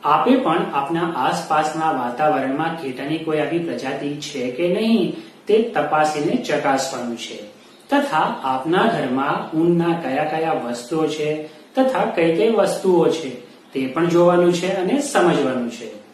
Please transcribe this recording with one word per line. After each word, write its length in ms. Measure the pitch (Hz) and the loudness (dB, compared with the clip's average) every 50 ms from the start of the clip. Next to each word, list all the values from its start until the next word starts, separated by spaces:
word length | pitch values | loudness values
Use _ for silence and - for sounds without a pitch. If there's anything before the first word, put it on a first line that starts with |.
| - | 2
આપે 320 | 147 151 160 - 240 269 | 4 4 4 6 6 4
પણ 380 | 254 - 170 160 175 175 170 156 | 4 4 2 0 0 0 -2 -2
આપના 380 | 143 - 170 170 170 175 170 170 | -4 -2 -2 -2 -2 -2 -2 -2
આસપાસના 800 | 127 - 160 - - - - 160 156 156 156 156 160 160 160 151 | 0 0 0 0 -2 -2 0 0 2 2 0 -2 0 -2 0 0
વાતાવરણમાં 880 | 131 123 123 120 - 151 151 151 135 131 135 135 147 160 165 160 - - | -2 -4 -6 -2 0 2 2 2 2 0 -2 -2 -2 -4 -4 -4 -6 -8
ઘેટાની 360 | 135 123 127 135 147 160 160 | -8 -8 -8 -6 -4 -4 -4
કોઈ 200 | 160 160 151 151 | -4 -2 -2 -2
આવી 200 | 147 143 165 170 | -2 0 -2 -2
પ્રજાતિ 560 | 170 165 123 120 135 131 147 147 147 143 147 | -2 -2 -6 -6 -6 -6 -6 -6 -6 -6 -6
છે 360 | 147 - - - 139 123 127 | -6 -10 -10 -6 -6 -6 -6
કે 180 | - - 175 175 | -4 -2 0 0
નહીં, 480 | 180 208 220 226 226 208 170 - - - - - - - - | 0 0 2 2 2 2 2 0 -4 -8 -12 -18 -20 -20 0
તે 240 | - 202 226 233 - - | 2 2 2 2 2 0
તપાસીને 680 | 151 147 - - 151 151 151 - 151 147 151 135 120 - | -2 -2 0 2 2 2 2 0 0 -2 0 0 -2 -2
ચકાસવાનું 760 | - 151 147 - 143 139 131 - - - 123 120 120 117 | 0 -2 0 2 2 0 0 0 -2 -4 -6 -6 -6 -6
છે. 220 | 110 - - 113 107 104 - - - - - - - - - | -8 -8 -12 -12 -14 -14 -16 -18 -20 -20 -20 -20 -20 -6 0
તથા 500 | 143 - 143 - 156 156 156 - 240 - - | 0 0 0 2 0 0 0 0 -2 -4 -4
આપના 420 | 135 131 131 - 160 170 190 214 | -4 -4 -2 0 0 2 2 2
ઘરમાં 760 | 233 175 156 139 131 123 135 139 147 170 - - - - 156 | 2 2 0 -2 -2 -2 -2 0 -2 -2 -4 -4 -4 -2 2
ઊનના 420 | 165 175 175 170 170 170 165 - | 2 4 4 4 2 0 0 -2
કયા 240 | - 131 131 143 151 | -2 -4 -2 -2 -2
કયા 280 | 156 - 160 165 160 156 | -2 -2 -2 -2 -2 -2
વસ્ત્રો 560 | 123 120 120 120 120 - - 170 160 160 147 | -2 -4 -6 -8 -8 -6 -4 -2 0 0 0
છે 420 | - - 147 151 151 151 151 - - - - - - | 0 -2 -2 -2 -2 -4 -6 -12 -14 -20 -20 -6 0
તથા 300 | 262 - - - - - | 0 2 2 2 0 -2
કઈ 320 | - - 180 165 165 165 | -2 0 0 2 2 2
કઈ 140 | 170 208 233 | 2 2 2
વસ્તુઓ 580 | 226 202 185 - - - - 190 180 170 160 147 | 4 2 2 2 0 0 2 4 4 4 4 4
છે, 340 | - - - - - - - - - - - - - | 2 0 -4 -8 -10 -12 -16 -18 -20 -20 -20 -8 -6
તે 140 | 139 131 | -4 -4
પણ 220 | 131 - 165 170 170 | -4 -2 -2 0 2
જોવાનું 440 | 170 175 175 175 175 175 175 175 175 | 4 6 6 6 6 6 4 4 4
છે 200 | - - 185 190 | 2 0 -2 -2
અને 280 | 190 180 196 240 285 | 0 0 0 0 0
સમજવાનું 680 | 277 - - 202 180 170 135 - 135 127 127 120 120 117 | 0 0 0 2 4 4 4 2 0 0 -2 -2 -4 -6
છે. 200 | - - 113 107 104 104 - - | -8 -10 -12 -14 -14 -16 -18 -20